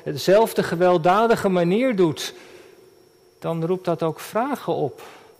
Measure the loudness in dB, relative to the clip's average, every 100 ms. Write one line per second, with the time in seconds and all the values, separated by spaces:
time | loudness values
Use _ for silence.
0 | -10 -4 4 4 4 0 -4 2 2 4
1 | 4 4 2 2 2 0 2 2 0 2
2 | 0 0 -10 -14 -20 -20 -20 -20 -20 _
3 | _ _ _ _ -8 -4 -4 -4 -2 -2
4 | -4 -6 -6 -4 -4 -6 -4 -4 -4 -8
5 | -20 -20 -20 _